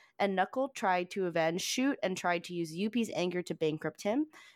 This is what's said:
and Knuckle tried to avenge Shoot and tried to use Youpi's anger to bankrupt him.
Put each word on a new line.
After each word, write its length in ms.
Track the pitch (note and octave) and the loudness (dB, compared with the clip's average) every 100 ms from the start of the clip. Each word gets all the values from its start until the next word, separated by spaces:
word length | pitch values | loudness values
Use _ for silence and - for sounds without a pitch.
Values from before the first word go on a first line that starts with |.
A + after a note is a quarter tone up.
| - - | -14 -2
and 160 | G3+ F#3+ | 0 2
Knuckle 320 | F#3+ C4 C4+ | 0 0 -2
tried 420 | - G3+ F3+ F3+ | 0 2 2 0
to 160 | - F#3 | -2 0
avenge 340 | E3 E3 E3+ | 2 2 2
Shoot 380 | - - C4+ C#4+ | 0 2 2 2
and 120 | F#3 F#3 | -2 0
tried 280 | F#3 F3 | 0 0
to 100 | E3+ | -2
use 180 | F3 E3 | -6 -4
Youpi's 380 | D#3+ G#3+ A#3 A3 | -4 -2 0 0
anger 300 | - F3 F3+ | 0 -2 -2
to 120 | F3 | -4
bankrupt 480 | E3+ D#3+ D#3 D#3+ - | -2 0 0 -4 -4
him. 220 | G3+ A#3+ D#4 - - | -2 0 -2 -6 -20